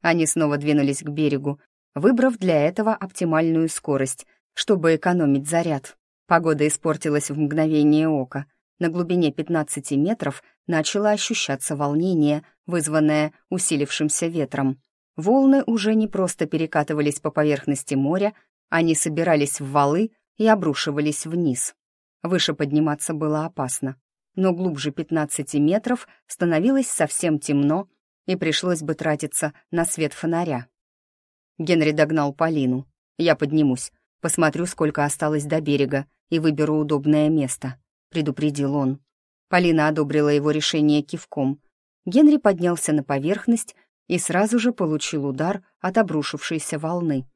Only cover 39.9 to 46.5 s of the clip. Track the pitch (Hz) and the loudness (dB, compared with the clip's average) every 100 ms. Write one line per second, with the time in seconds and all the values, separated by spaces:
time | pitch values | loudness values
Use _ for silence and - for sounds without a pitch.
39.9 | 156 147 151 147 147 147 151 - 160 151 | 0 0 2 2 2 2 0 -2 0 2
40.9 | 147 147 - - - 135 143 _ _ _ | 2 0 -12 -8 -4 -4 -4 _ _ _
41.9 | _ - 208 302 302 208 185 175 170 - | _ 0 6 6 6 2 2 0 0 0
42.9 | 151 139 139 147 202 - 233 - _ _ | -2 0 -2 0 -2 0 -2 -2 _ _
43.9 | _ _ 180 - 175 208 233 233 240 170 | _ _ -4 0 0 2 2 0 -2 -2
44.9 | 151 - 156 139 131 165 202 _ _ 185 | -2 -4 -4 -4 -2 -2 -4 _ _ -2
45.9 | 196 202 151 147 147 - | 0 0 -2 -4 -8 -6